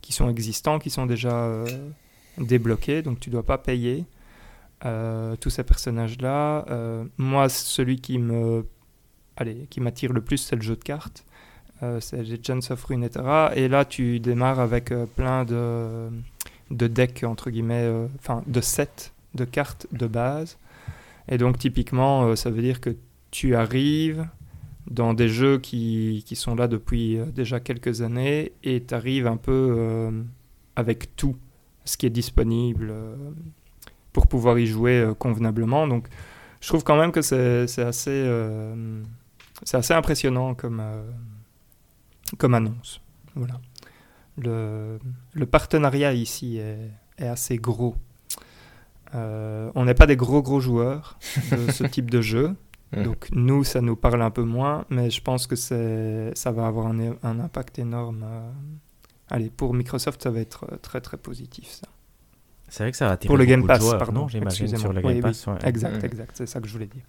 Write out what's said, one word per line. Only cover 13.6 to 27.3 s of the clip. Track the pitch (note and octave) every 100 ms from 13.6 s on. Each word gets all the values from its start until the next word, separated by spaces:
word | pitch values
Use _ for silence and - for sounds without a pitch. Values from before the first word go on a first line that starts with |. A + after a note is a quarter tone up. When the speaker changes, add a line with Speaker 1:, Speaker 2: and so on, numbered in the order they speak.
| C3
Speaker 1:
là, | C3+
tu | C3+ - B2 A#2+
démarres | A#2+ A#2+ B2+ C3
avec, | A#2+ A#2+ B2
euh, | B2 A#2
plein | - C3 C3
de, | A#2+ A#2+ A#2+ A#2 A2+ A2+ A2+ A#2 A#2 - - - -
de | A#2+ A#2
decks, | A#2 B2+ B2
entre | A#2 A2+ -
guillemets, | A2+ A2+ A#2
euh, | A#2 A2+ A#2 C#3
enfin, | - A#2+ -
de | A#2+
sets | - - D3 - - - _
de | -
cartes | B2 - C#3+ - -
de | A#2 A#2
base, | A2+ B2 D3 E3 - - - - - - - -
et | B2
donc, | A#2+ B2+
typiquement, | C3+ B2 A#2 B2+ C3 C#3 A#2+
euh, | A2+
ça | B2
veut | A2+
dire | B2 B2+
que | - A#2 - _ _
tu | - C3+
arrives | A#2 A2+ B2+ C#3+ D3+ D#3+ D#3 D#3+ - - - - - -
dans | A#2 A#2
des | A2+ A#2
jeux | A2+ C3+ C3+
qui, | C3 A#2+ A2+ A2+ A2 G#2+ -
qui | A#2+
sont | -
là | A#2 A#2+
depuis, | A2+ - A#2 A2+ A2
euh, |
déjà | B2